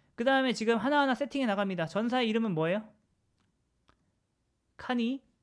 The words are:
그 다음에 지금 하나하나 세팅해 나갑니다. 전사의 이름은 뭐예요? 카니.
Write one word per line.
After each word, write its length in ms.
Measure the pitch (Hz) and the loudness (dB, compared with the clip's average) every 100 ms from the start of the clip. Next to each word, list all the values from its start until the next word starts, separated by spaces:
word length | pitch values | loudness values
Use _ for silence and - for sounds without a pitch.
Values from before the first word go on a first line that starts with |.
| _ | _
그 100 | - | -2
다음에 280 | 233 269 262 | 2 4 2
지금 260 | 233 220 233 | 0 2 2
하나하나 360 | 226 294 277 | 2 2 2
세팅해 320 | 247 285 277 254 | 0 -2 -2 0
나갑니다. 400 | 196 202 180 160 | 0 -2 -2 -4
전사의 420 | 196 233 254 233 | -2 -2 0 0
이름은 240 | 220 226 | 0 0
뭐예요? 340 | 165 160 196 214 _ _ _ _ _ _ _ _ _ _ _ _ _ _ _ _ _ _ - | 0 0 -2 -4 _ _ _ _ _ _ _ _ _ _ _ _ _ _ _ _ _ _ -18
카니. 460 | - 247 233 269 - _ | -4 -2 -2 -4 -10 _